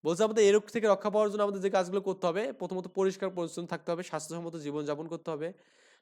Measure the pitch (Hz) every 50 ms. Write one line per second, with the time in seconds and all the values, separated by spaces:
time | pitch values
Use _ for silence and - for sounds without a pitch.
0 | - 156 170 170 220 220 214 226 214 196 202 214 208 - - 233 214 214 196 190
1 | - 214 190 214 214 208 196 208 208 202 196 196 185 196 190 190 185 175 180 196
2 | 190 196 185 190 - 175 165 190 220 277 254 - 180 175 190 185 175 185 _ 190
3 | 190 190 190 190 196 190 185 175 170 160 165 - 175 170 180 160 _ - 170 165
4 | 180 - - 156 151 - 160 170 170 170 165 165 147 147 143 151 147 147 147 143
5 | 160 165 165 160 160 - 160 147 151 170 196 _ _ _ _ _ _ _ _ _